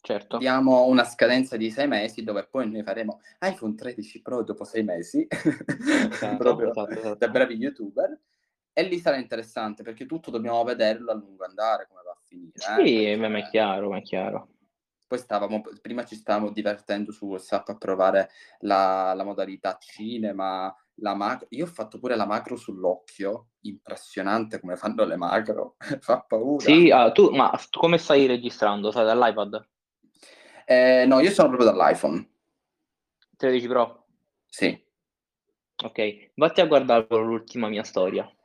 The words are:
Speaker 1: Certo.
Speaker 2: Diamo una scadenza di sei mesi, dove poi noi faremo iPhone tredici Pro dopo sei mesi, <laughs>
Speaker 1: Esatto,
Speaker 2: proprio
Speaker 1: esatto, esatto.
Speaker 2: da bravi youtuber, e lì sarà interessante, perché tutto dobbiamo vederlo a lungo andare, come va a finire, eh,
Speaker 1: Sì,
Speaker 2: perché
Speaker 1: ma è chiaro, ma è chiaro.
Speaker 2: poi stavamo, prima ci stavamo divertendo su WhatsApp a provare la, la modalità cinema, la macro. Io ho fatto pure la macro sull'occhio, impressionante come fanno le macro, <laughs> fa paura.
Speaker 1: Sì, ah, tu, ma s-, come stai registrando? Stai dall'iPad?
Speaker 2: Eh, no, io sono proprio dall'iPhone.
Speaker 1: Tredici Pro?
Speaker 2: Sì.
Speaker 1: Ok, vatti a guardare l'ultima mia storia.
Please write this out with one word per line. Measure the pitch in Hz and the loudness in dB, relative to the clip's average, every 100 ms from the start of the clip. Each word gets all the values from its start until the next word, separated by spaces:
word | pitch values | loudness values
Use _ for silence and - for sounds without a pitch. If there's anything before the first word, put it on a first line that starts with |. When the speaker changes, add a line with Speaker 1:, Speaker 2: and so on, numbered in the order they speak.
Speaker 1:
Certo. | - 104 - 123 | -8 -10 -6 -4
Speaker 2:
Diamo | 127 131 131 127 127 | 0 2 4 6 6
una | 127 | 4
scadenza | 120 - 117 127 131 117 | 2 2 4 4 0 -4
di | 110 | -4
sei | 113 143 | -2 -2
mesi, | 107 110 110 | -2 -4 -8
dove | 110 101 - | -6 -6 -6
poi | 131 113 | -6 -6
noi | 107 | -6
faremo | 101 101 107 101 _ _ | -8 -6 -8 -10 _ _
iPhone | 190 180 110 | -6 -4 -8
tredici | 110 123 - 120 - | -8 -10 -12 -14 -16
Pro | - 123 | -8 -6
dopo | 110 - | -6 -8
sei | - 113 | -6 -4
mesi, | 107 85 87 294 320 | -4 -6 -4 -4 -4
<laughs> | - 165 - - - 254 294 220 | -2 -2 -4 -8 -6 0 0 0
Speaker 1:
Esatto, | - 107 104 | -4 -6 0
Speaker 2:
proprio | 123 117 113 | 0 2 -2
Speaker 1:
esatto, | 113 104 | -4 -8
esatto. | 110 110 104 | -8 -8 -4
Speaker 2:
da | 120 | -2
bravi | 123 127 | 0 0
youtuber, | 113 135 139 101 104 185 302 _ _ _ _ _ | -2 -8 -8 -8 -4 -6 -6 _ _ _ _ _
e | - | -6
lì | 185 175 | -4 -2
sarà | 170 135 | -2 -2
interessante, | 117 113 113 - 107 104 | -6 -10 -10 -8 -8 -8
perché | 117 113 | -16 -16
tutto | 131 165 - | -12 -12 -8
dobbiamo | 120 117 117 | -8 -2 -2
vederlo | 117 117 107 113 117 | -2 0 0 0 -4
a | |
lungo | 107 101 95 | -6 -8 -16
andare, | 90 95 110 104 98 | -14 -4 -2 -2 -6
come | 92 | -20
va | 87 | -20
a | - | -20
finire, | _ 90 - | _ -20 -20
eh, | - 98 - | -14 -2 2
Speaker 1:
Sì, | 302 113 107 107 | 4 4 2 0
Speaker 2:
perché | 110 | -2
Speaker 1:
ma | 107 | -4
è | 104 | -2
chiaro, | 110 107 95 101 | 0 0 -2 -4
ma | 95 | -8
è | |
chiaro. | - 95 95 104 - _ _ _ _ _ _ | -6 -6 -6 -8 -12 _ _ _ _ _ _
Speaker 2:
poi | 123 | -10
stavamo, | - 104 101 107 - - | -6 -6 -4 -6 -8 -18
prima | 113 120 | -12 -10
ci | - 110 | -10 -12
stavamo | - 104 104 | -4 -2 -2
divertendo | 104 104 104 - 101 104 | -4 -4 -6 -6 -6 -6
su | 104 101 | -10 -10
WhatsApp | 95 - 98 - | -10 -6 -6 -6
a | 104 | -8
provare | - 95 92 98 95 _ - _ | -4 2 4 4 0 _ -20 _
la, | 104 98 95 95 95 | 0 2 2 0 -2
la | 95 | -2
modalità | 98 98 95 95 98 92 | -6 -6 -8 -6 -8 -8
cinema, | - - 110 120 107 98 95 95 95 - _ - | -18 -14 -10 -6 -6 -4 -6 -4 -8 -10 _ -8
la | 104 | -6
macro. | 98 101 127 - | -4 -4 -6 -10
Io | 120 | -10
ho | 170 | -8
fatto | - 110 107 | -8 -12 -10
pure | 123 117 | -4 -2
la | |
macro | 98 107 - 120 | -2 -4 -6 -12
sull'occhio, | - 95 90 90 _ - 98 113 _ _ | -12 -4 -2 -2 _ -10 -8 -8 _ _
impressionante | 107 95 - 92 - - 95 110 110 98 | -18 -18 -16 -18 -14 -8 -2 -2 -4 -10
come | 90 90 | -10 -8
fanno | 104 110 | -6 -2
le | 95 87 | -2 -2
macro, | 87 98 107 - - _ | -2 -2 -2 -6 -8 _
<laughs> | - 139 | -12 -10
fa | - - | -2 -2
paura. | - 113 123 147 | 0 -4 -2 0
Speaker 1:
Sì, | 147 160 170 | 6 8 8
ah, | 127 113 | 8 6
tu, | - 190 | 6 6
ma | 135 117 | 6 0
s-, | - - | 0 -8
come | - 165 170 | 0 2 2
stai | - 143 131 | 4 4 4
registrando? | 123 120 - 107 104 104 | 2 -4 -2 -2 0 -2
Stai | 113 | 0
dall'iPad? | 110 117 120 104 101 107 _ _ _ _ _ _ - _ - - | 2 4 2 0 -6 -8 _ _ _ _ _ _ -20 _ -20 -20
Speaker 2:
Eh, | - 127 127 127 131 | 2 6 8 6 6
no, | 131 | 6
io | 170 | 6
sono | 202 151 | 6 4
proprio | 123 113 | 6 4
dall'iPhone. | 92 76 76 73 85 - _ _ _ _ _ _ _ _ _ _ _ | 6 4 4 -2 -4 -8 _ _ _ _ _ _ _ _ _ _ _
Speaker 1:
Tredici | 135 127 120 | 0 0 0
Pro? | 127 113 - _ _ _ _ _ | 0 0 -4 _ _ _ _ _
Speaker 2:
Sì. | - - - _ _ _ _ _ _ _ _ _ - | -2 -2 -2 _ _ _ _ _ _ _ _ _ -14
Speaker 1:
Ok, | 110 - 107 104 _ | -10 -4 -4 -4 _
vatti | - 156 - | 0 2 4
a | 165 | 4
guardare | 143 127 117 113 | 4 4 2 4
l'ultima | 113 113 113 113 123 110 | 0 0 -4 -6 -6 -4
mia | 104 | -6
storia. | 110 - 92 98 90 _ | -6 -2 -2 -2 -8 _